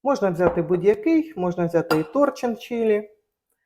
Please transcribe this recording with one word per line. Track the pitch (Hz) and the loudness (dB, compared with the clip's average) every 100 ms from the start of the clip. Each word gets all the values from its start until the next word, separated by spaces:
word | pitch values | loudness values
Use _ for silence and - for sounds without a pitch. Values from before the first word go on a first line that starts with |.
Можна | 269 269 196 | -4 0 0
взяти | 170 175 175 | 2 0 0
будь-який, | 160 180 196 208 320 320 311 190 | 0 2 2 2 2 2 0 -4
можна | 180 175 170 | -4 -2 0
взяти | 170 160 156 | 0 0 0
і | |
торчин | 156 277 285 - 240 214 | 0 0 0 0 -6 -6
чилі. | - 233 220 208 214 _ _ _ _ _ | -6 -2 0 0 -4 _ _ _ _ _